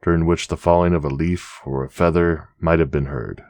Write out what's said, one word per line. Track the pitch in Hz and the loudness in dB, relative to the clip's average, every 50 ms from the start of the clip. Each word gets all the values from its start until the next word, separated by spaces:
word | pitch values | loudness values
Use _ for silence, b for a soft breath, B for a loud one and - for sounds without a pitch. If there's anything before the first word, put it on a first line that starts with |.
during | - - 85 82 82 | 2 2 2 2 2
which | 82 85 82 - - | 2 0 0 0 -6
the | - | -8
falling | 80 - 85 87 87 87 87 87 | -4 0 2 4 4 4 2 2
of | 85 73 | 0 -2
a | 73 | -2
leaf | 69 69 78 85 90 87 - - - - - | -4 -2 -2 -2 -2 -4 -6 -12 -20 -16 -12
or | - 67 67 67 | -8 -6 -6 -6
a | 67 | -6
feather | _ - 87 85 80 87 85 85 85 78 - - _ _ | _ 0 0 2 4 4 2 2 0 -2 -6 -16 _ _
might | - 82 82 82 | -2 0 2 2
have | 82 69 | 2 2
been | 65 73 69 | 0 -4 -4
heard. | 69 69 64 55 50 50 - - _ | -2 -6 -8 -8 -10 -12 -14 -16 _